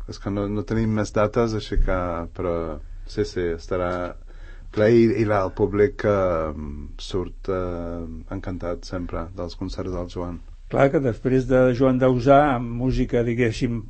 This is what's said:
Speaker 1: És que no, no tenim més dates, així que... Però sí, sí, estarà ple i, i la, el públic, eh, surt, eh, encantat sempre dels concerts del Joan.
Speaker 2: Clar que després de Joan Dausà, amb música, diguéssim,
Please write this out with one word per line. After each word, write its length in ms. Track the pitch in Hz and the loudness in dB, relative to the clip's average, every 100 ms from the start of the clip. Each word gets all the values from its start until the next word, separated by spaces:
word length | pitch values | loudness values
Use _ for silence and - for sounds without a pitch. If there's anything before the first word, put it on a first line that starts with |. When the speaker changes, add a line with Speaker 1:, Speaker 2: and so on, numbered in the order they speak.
| - | -12
Speaker 1:
És 140 | - | -8
que 80 | 104 | -6
no, 140 | 101 101 | -4 -2
no 160 | 104 | -4
tenim 300 | - 113 110 | -2 0 0
més 160 | 107 101 | 0 0
dates, 460 | 110 104 120 117 107 | 2 2 2 0 0
així 220 | - 101 | 0 2
que... 140 | - 92 90 85 82 | 4 2 0 -4 -8
Però 220 | - 90 85 80 73 - - | -6 -2 -2 -4 -8 -12 -12
sí, 240 | - - 104 | -10 -4 -4
sí, 220 | 92 85 | -2 -4
estarà 400 | 82 - 92 90 90 87 - - - - - - | -4 -4 -2 -2 -2 -6 -10 -16 -16 -16 -16 -8
ple 240 | - 107 | 2 6
i, 60 | 117 113 104 | 8 6 4
i 80 | 107 | 2
la, 140 | 104 | 2
el 140 | 92 - | 0 0
públic, 480 | 98 101 104 - 110 | 0 4 2 4 2
eh, 480 | 101 92 82 78 73 73 73 85 - | 2 2 0 -2 -6 -8 -8 -10 -12
surt, 520 | - 95 87 - - | -6 -4 -6 -8 -4
eh, 540 | 92 90 85 85 85 82 82 - | -2 -2 -6 -6 -8 -8 -10 -10
encantat 560 | 98 98 87 87 85 - | -8 -6 -6 -6 -6 -8
sempre 400 | 92 85 87 85 | -8 -6 -6 -8
dels 260 | 92 87 - | -8 -10 -8
concerts 320 | 92 - 92 90 | -8 -6 -6 -6
del 80 | 87 | -6
Joan. 240 | 90 87 85 - - - | -8 -8 -10 -14 -16 -4
Speaker 2:
Clar 180 | 123 139 | 2 4
que 80 | 156 | 4
després 480 | 135 107 131 131 127 | 0 -2 2 2 4
de 140 | 131 127 | 4 4
Joan 240 | 117 131 127 | 4 4 4
Dausà, 400 | 131 123 123 139 147 123 | 4 4 8 8 8 2
amb 100 | 120 117 | -4 -2
música, 480 | 127 120 120 120 120 | 0 0 2 2 2
diguéssim, 560 | 117 120 107 120 117 - | 2 2 2 -2 -2 -6